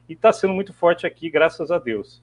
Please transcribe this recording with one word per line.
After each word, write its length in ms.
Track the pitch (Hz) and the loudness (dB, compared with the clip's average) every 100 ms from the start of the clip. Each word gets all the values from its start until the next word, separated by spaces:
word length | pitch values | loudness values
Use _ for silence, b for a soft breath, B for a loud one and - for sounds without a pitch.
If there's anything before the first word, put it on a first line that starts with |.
| - | -20
e 80 | 160 | 0
tá 160 | 220 | 2
sendo 220 | 220 190 | 2 0
muito 180 | 190 196 | -2 -6
forte 340 | - 170 170 185 | -2 0 0 -4
aqui, 240 | - 165 | -8 -4
graças 400 | 160 160 - 156 | 0 0 0 -4
a 80 | 175 | -4
Deus. 420 | 123 107 - _ | -4 -6 -8 _